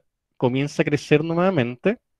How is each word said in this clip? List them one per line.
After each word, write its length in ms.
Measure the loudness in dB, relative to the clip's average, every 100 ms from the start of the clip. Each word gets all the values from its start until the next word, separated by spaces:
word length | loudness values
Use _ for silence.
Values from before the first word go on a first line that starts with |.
| _ _ _ -2
comienza 440 | 0 0 -2 -2
a 40 |
crecer 380 | -2 -2 2 2
nuevamente 760 | 2 0 0 0 -2 -2 -2 -2 _